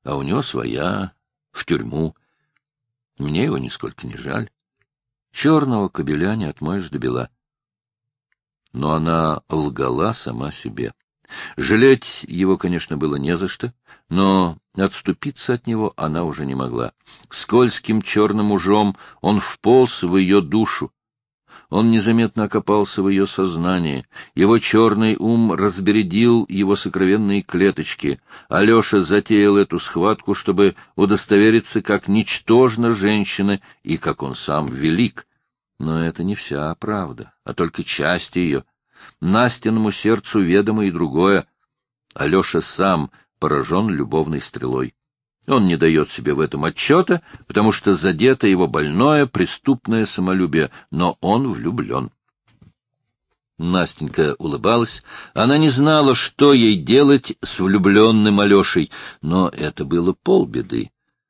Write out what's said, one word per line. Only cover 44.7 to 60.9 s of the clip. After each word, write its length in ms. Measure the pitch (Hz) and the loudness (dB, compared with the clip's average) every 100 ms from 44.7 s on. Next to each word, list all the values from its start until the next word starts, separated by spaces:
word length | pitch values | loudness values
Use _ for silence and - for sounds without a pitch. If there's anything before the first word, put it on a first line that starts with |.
| 64 64 - _ _ _ _ - | -4 -6 -10 _ _ _ _ 0
Он 180 | 135 95 | 2 2
не 120 | 85 | 4
дает 320 | 80 80 71 | 4 4 0
себе 240 | - 62 | -4 -4
в 80 | 69 | -2
этом 240 | 76 71 80 | -2 -4 -6
отчета, 560 | - - 160 185 175 - - - | -2 2 2 2 -2 -4 -20 -6
потому 240 | 104 107 | 0 0
что 220 | - 101 | 2 0
задето 540 | 90 92 80 123 135 107 | 0 0 2 2 2 2
его 200 | 90 87 | 2 2
больное, 580 | 78 76 85 139 151 135 | -2 -2 0 2 2 0
преступное 800 | 90 90 - - 131 - 113 107 | 0 -2 -2 -2 -2 -2 -2 -2
самолюбие, 640 | - 92 95 90 78 76 - _ | -4 -2 0 0 0 -2 -6 _
но 260 | 76 87 - | -2 -2 -2
он 300 | 90 110 135 | 0 0 -2
влюблен. 600 | 69 78 117 50 64 62 - _ _ _ _ _ _ _ _ _ _ _ _ _ - | -6 -6 -6 -6 -6 -8 -14 _ _ _ _ _ _ _ _ _ _ _ _ _ -8
Настенька 800 | 85 92 85 - 73 73 76 69 | -4 -2 -2 -6 -6 -2 -2 -2
улыбалась. 640 | 78 69 95 117 113 - - - - | -6 -4 0 0 0 -6 -16 -20 -8
Она 240 | - 117 147 | -2 2 2
не 120 | 156 | 2
знала, 440 | 127 147 156 139 120 | 2 2 4 4 2
что 380 | - - 143 | -2 2 6
ей 220 | 135 113 98 | 6 4 2
делать 640 | 69 127 143 139 - - | 4 4 6 4 0 -10
с 180 | - - | -8 -2
влюбленным 800 | 95 101 95 101 110 110 107 101 | 0 4 6 6 6 6 4 4
Алешей, 520 | 101 101 90 87 76 - - - | 6 4 4 0 -2 -6 -20 -10
но 280 | 76 90 92 | -2 0 0
это 340 | - 76 - | -2 -8 -6
было 300 | 69 85 87 | -4 0 0
полбеды. 800 | - - 190 - 62 - - - | -2 2 2 2 -4 -6 -6 -8